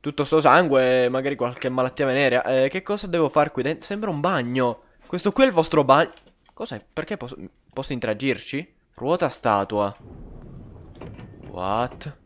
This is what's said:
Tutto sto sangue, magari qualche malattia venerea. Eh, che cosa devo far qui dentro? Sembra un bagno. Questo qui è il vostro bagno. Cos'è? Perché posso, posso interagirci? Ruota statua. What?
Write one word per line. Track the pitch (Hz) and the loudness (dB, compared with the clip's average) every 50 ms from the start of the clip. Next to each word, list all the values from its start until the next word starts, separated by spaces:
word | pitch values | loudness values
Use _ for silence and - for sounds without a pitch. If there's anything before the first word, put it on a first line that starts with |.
Tutto | - 147 143 - 147 | -8 -8 -4 -4 -2
sto | - - 160 | 2 2 4
sangue, | 143 147 127 139 180 160 135 131 127 127 127 127 127 123 | 6 8 6 6 6 6 4 4 4 4 4 4 2 2
magari | 127 131 131 139 143 | 0 0 -2 -2 -2
qualche | - 123 123 123 123 - 131 | -2 -4 -4 -4 -4 -6 -4
malattia | 127 127 127 127 127 - 147 | -2 0 -2 -2 0 -2 0
venerea. | 135 127 135 143 131 120 123 - | 0 2 2 2 4 2 2 0
Eh, | 101 131 131 131 135 | 2 2 2 2 2
che | - 185 190 | 0 -4 -4
cosa | - 202 208 - | -4 -6 -4 -4
devo | 202 170 170 160 143 | -2 0 0 0 2
far | - 156 147 143 | 4 2 2 2
qui | - - 120 | 0 -4 -2
dentro? | 139 165 165 - | -2 -4 -4 -6
Sembra | - 202 208 214 208 | -8 -8 -6 -4 -4
un | 170 143 | -4 -2
bagno. | 143 175 190 151 123 120 123 131 127 120 113 - _ _ _ _ _ | 0 0 0 0 -2 -2 0 0 0 0 0 -4 _ _ _ _ _
Questo | - - 180 - 208 196 | -10 -8 -2 -2 -2 4
qui | - 269 | 4 4
è | |
il | 269 202 | 4 6
vostro | 170 156 - - 156 143 | 2 2 4 4 2 6
bagno. | 131 131 143 165 - - - _ - _ _ _ _ _ | 6 6 6 6 2 -2 -18 _ -20 _ _ _ _ _
Cos'è? | - - 233 - 107 - _ _ | -14 -12 -10 -10 -12 -14 _ _
Perché | - 151 - 214 | -10 -8 -8 -8
posso, | - 127 120 - - 90 92 _ _ _ _ _ | -8 -8 -12 -12 -14 -16 -18 _ _ _ _ _
posso | - 135 - 143 | -10 -6 -6 -6
interagirci? | 123 110 110 107 104 131 135 123 101 - - - 139 170 _ _ _ _ _ _ | -4 -2 -4 -4 -2 0 -2 -2 -2 -4 -10 -10 -10 -10 _ _ _ _ _ _
Ruota | - 117 131 165 180 175 143 | -8 -2 -2 0 0 0 -4
statua. | - - - 120 107 101 98 98 107 104 104 98 98 - - - - - - - - - - - - - - - - - - - - - - - - - - - - - - - | -4 -2 0 2 2 2 2 0 0 0 0 -2 -2 -8 -20 -20 -20 -18 -18 -18 -18 -18 -18 -18 -18 -18 -18 -18 -20 -20 -20 -20 -20 -20 -18 -18 -18 -18 -18 -20 -20 -20 -20 -14
What? | - 90 90 95 101 113 123 127 - 95 - 151 143 _ _ | -10 -6 -4 -2 0 0 0 -2 -4 -10 -14 -14 -14 _ _